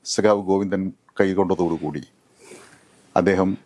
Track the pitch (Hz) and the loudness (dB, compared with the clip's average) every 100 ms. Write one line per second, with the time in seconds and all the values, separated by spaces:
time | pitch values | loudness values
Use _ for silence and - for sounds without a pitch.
0 | - - 107 101 92 98 101 95 95 - | -4 0 2 2 2 0 0 -4 -4 -8
1 | _ - 98 95 92 90 87 80 78 73 | _ -2 0 2 0 0 0 -2 -6 -10
2 | - _ _ _ - - - - _ _ | -14 _ _ _ -20 -20 -20 -20 _ _
3 | _ - 90 95 95 98 | _ 0 2 2 0 -2